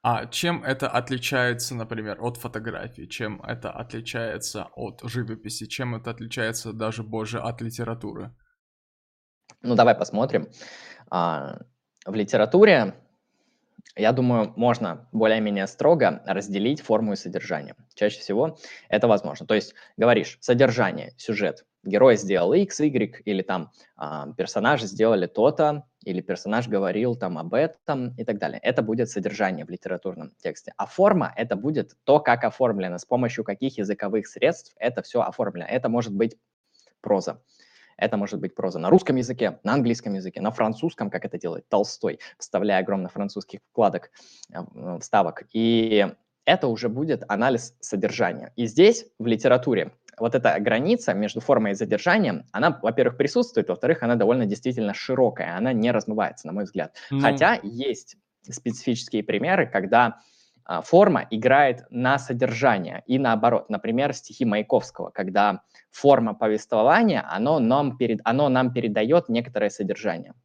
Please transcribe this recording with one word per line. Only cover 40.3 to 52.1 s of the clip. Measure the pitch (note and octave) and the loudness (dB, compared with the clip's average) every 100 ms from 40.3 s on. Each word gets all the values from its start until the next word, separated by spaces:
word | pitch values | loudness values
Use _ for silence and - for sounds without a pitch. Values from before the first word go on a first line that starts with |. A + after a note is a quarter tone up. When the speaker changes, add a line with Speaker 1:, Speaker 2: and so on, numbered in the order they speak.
| - | -6
Speaker 2:
на | G2+ | -6
французском, | A2+ A2 A2 D#3+ - G2+ | 0 -2 0 -6 -4 -6
как | - | -6
это | - - | -8 -8
делает | F2 E2 _ | -8 -8 _
Толстой, | G2+ G#2+ - - - - _ | 0 0 -4 -6 -6 -14 _
вставляя | - F2+ G#2 F#2+ | -6 -2 0 0
огромно | F#2 G2 F2+ | 0 -4 -4
французских | - G2+ G#2 - G2 _ | -6 -8 -8 -12 -18 _
вкладок, | - G#2 F2+ - _ - - - | 2 2 0 -10 _ -20 -20 -16
э, | - F2 - F2+ F2 | -14 -14 -12 -10 -10
вставок. | - G#2 E2+ - - | 0 2 2 -4 -8
И | A2+ A2+ A#2 A2+ G#2+ G2 - _ _ | 0 2 4 4 4 2 -2 _ _
это | - F#3 C3+ | 2 2 2
уже | A2+ A#2+ | -2 -4
будет | A#2+ D#3+ C3 - | -4 -2 -4 -2
анализ | G#2 B2 A#2 - _ | 0 2 0 -4 _
содержания. | - G2+ G2+ - F#2+ D#2+ - - | -8 -2 -2 0 -2 -2 -12 -6
И | A#2 | -2
здесь, | B2 G3+ A#3 - _ | 6 6 6 -8 _
в | A#2 | -2
литературе, | A2 B2+ B2+ B2+ G#2+ D#2 _ - - | 0 4 4 4 0 -2 _ -20 -6
вот | A#2 | -2
эта | B2+ A#2+ E2 | 2 2 2
граница | G#2 A2+ D#3 A#3+ - | 0 0 2 0 0
между | G2 G#2 A2+ | -2 -4 -4
формой | - B2+ G#2+ | 2 2 2
и | |
содержанием, | G2 G2+ G#2 F3 | -2 -2 0 2